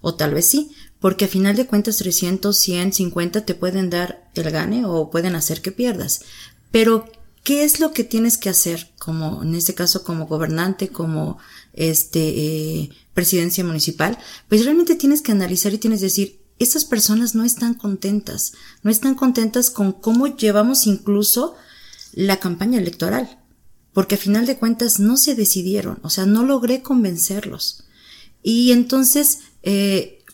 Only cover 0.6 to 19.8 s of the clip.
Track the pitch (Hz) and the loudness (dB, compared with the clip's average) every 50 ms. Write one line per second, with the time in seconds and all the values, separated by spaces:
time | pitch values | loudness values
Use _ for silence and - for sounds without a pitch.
0.6 | 302 - - - - - - _ - 190 185 - 202 190 - 190 190 196 202 214 | -2 -4 -10 -20 -20 -20 -16 _ 0 0 2 2 -2 -2 0 2 2 2 2 2
1.6 | 262 254 - 208 208 226 214 - - 185 175 - - 175 190 185 - 202 202 - | 0 0 0 0 0 0 -4 -4 -4 -2 -2 -2 0 0 -2 -2 -2 0 0 2
2.6 | - - 180 175 175 196 190 - 190 175 170 175 170 175 175 208 214 - 180 - | 0 0 0 0 -2 -2 0 0 -2 -2 -2 -2 -4 -2 -2 -4 -4 -4 -6 -4
3.6 | - 185 180 196 190 180 170 175 175 175 - - - _ _ - 165 160 156 156 | -4 -4 -2 -2 -2 -2 -2 -2 -4 -4 -8 -14 -18 _ _ -6 -4 -2 -2 -2
4.6 | 143 - 208 240 247 202 170 165 156 151 - 165 170 185 180 165 156 - 160 - | -2 -2 -2 -2 -2 0 0 -2 -2 -2 -2 -2 -2 0 -2 -2 -2 -4 -4 -6
5.6 | - 190 190 - 247 247 220 175 - 135 - - - - - - - - _ _ | -6 -10 -4 -2 -2 -2 -2 -4 -4 -6 -6 -6 -6 -16 -20 -20 -20 -20 _ _
6.6 | _ _ - 226 226 220 226 214 220 - - - - - _ _ _ - 277 285 | _ _ 2 4 4 6 4 2 0 -6 -20 -20 -20 -20 _ _ _ -2 0 2
7.6 | 294 294 294 - 320 311 311 - 226 233 - 220 226 233 226 - - 196 180 - | 2 2 2 2 0 0 0 -2 -4 -2 0 0 2 2 0 0 -2 -2 0 0
8.6 | - 180 165 165 170 _ _ - - 165 160 160 160 156 - - - 160 165 170 | 0 0 -4 -6 -10 _ _ -14 -8 -6 -6 -4 -4 -6 -6 -6 -4 -4 -4 -2
9.6 | 170 - 190 - 180 180 - 185 - - 170 160 160 156 170 156 160 151 160 160 | -2 -4 -2 -2 0 0 0 0 -2 -6 -6 -6 -4 -4 -4 -2 -2 -2 -2 -2
10.6 | 170 185 190 - 196 190 - - 165 165 160 156 151 156 - - - - - - | -2 -2 -2 -4 -6 -8 -6 -6 -6 -4 -4 -4 -4 -6 -8 -10 -16 -20 -20 -20
11.6 | - _ _ - 160 160 160 156 - - - 165 160 156 - - 151 151 156 156 | -20 _ _ -4 -2 0 0 0 -2 0 -2 -2 0 0 -2 -2 -4 -4 -4 -4
12.6 | 156 156 160 160 151 139 - _ _ _ - - 175 180 - 180 170 175 175 - | -6 -6 -6 -6 -6 -8 -10 _ _ _ -4 -2 -2 0 0 0 0 0 -2 -2
13.6 | 180 175 165 156 - - 160 - 156 180 233 - - - - - _ _ 214 214 | -2 -2 -2 -2 -2 -4 -2 -2 -2 -2 -2 -6 -10 -20 -20 -20 _ _ 2 2
14.6 | 233 262 302 330 349 339 330 339 - 277 294 294 294 - 220 196 185 175 185 180 | 4 4 4 2 4 4 2 2 4 2 2 2 2 0 0 0 0 0 -2 -2
15.6 | - 208 196 214 - 220 220 202 190 190 190 202 196 190 - - _ _ _ _ | -2 -2 -2 0 0 0 0 0 0 0 0 0 -2 -4 -6 -18 _ _ _ _
16.6 | 240 247 - 320 - - - 220 202 - 214 220 240 226 - 220 226 240 240 - | -2 0 0 -2 -2 -2 0 2 2 2 4 2 2 0 0 0 0 0 0 0
17.6 | 247 233 240 233 - 208 196 190 - 196 202 208 - - - 202 - - - - | 0 -2 -2 -2 -4 -6 -6 -4 -2 -2 -2 -2 -4 -6 -8 -8 -8 -8 -8 -14
18.6 | - - - _ _ 208 226 220 - 269 262 269 269 254 247 240 226 220 220 247 | -20 -20 -20 _ _ 0 0 2 2 0 0 2 2 2 2 2 0 0 0 0
19.6 | 247 - - - | 0 0 0 0